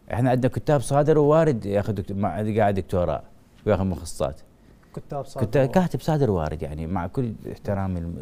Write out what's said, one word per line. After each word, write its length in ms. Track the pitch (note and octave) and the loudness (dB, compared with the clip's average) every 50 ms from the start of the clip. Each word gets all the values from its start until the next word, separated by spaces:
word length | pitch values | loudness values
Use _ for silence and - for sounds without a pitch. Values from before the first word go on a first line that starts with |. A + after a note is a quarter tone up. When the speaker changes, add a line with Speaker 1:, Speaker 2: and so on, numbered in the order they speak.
| _ - - | _ -6 -2
Speaker 1:
احنا 160 | G#2+ B2 C3 | 0 2 2
عندنا 240 | B2 B2+ A#2+ B2+ - | 2 2 2 0 0
كتاب 280 | - - - D3+ C#3 | 0 0 2 2 2
صادر 380 | G#2+ - C#3 C#3+ D3 D3 D#3 D3+ | 2 2 2 2 4 4 4 6
ووارد 460 | D3 C#3+ D3+ D#3+ E3 D#3 C3+ A2 F#2+ | 6 6 6 6 4 4 2 0 -2
ياخذ 280 | G2+ G2 G2+ G2+ - G#2 | 0 0 0 0 0 -2
دكتور-، 240 | F#2+ F#2 - G2+ | -4 -4 -6 -4
ما-، 420 | G2 G2+ F#2+ D#2+ G2 G#2+ G#2+ G#2 A2 | -2 -2 -2 -2 -2 -2 0 2 2
قاعد 140 | G#2+ G#2 G2+ | 2 2 2
دكتوراه 480 | F#2+ - - - F2+ F2 D#2+ D2 - - - - - _ _ _ - - | 0 -2 -2 0 0 0 0 -2 -4 -6 -12 -20 -20 _ _ _ -6 0
وياخذ 180 | G#2 G#2 F2+ F#2+ | 2 2 2 2
مخصصات. 580 | F#2+ F2 - - - - - D#2 C2+ - - - - - _ _ - - _ _ _ - | -2 -2 -4 -8 -12 -6 -4 -4 -4 -4 -10 -18 -20 -20 _ _ -20 -20 _ _ _ -16
Speaker 2:
كتاب 300 | D3+ - - D3+ C#3+ B2+ | -16 -12 -10 -10 -10 -10
صادر 200 | - - - B2 | -10 -4 -4 -4
Speaker 1:
كتاب 140 | G2+ - C#3+ | 0 2 2
Speaker 2:
ووارد. 140 | C3 C3+ - | 2 4 2
Speaker 1:
كاتب 260 | F#3+ F3+ D#3+ - C3 | 2 2 2 -2 -4
صادر 300 | - - D#3 D3 C#3 A2 | -2 0 0 2 2 2
وارد، 320 | G2 F2 D#2 D2+ D2+ D#2 D#2 | 2 0 0 -4 -4 -6 -8
يعني 240 | C#2+ D2+ D2+ D#2+ | -8 -8 -8 -6
مع 200 | D#2+ F#2 F2+ E2+ | -4 -4 -4 -4
كل 260 | F2+ - C#3 B2+ A2+ G2+ - - G#1 | -4 -6 -6 -6 -6 -6 -10 -12 -14
احترامي 480 | - - - G#2+ G2+ G2 F#2+ F#2 F#2 E2+ | -14 -10 -6 -4 -4 -2 -2 -2 -4 -4
الم-، 180 | E2 E2+ E2 - | -6 -6 -8 -8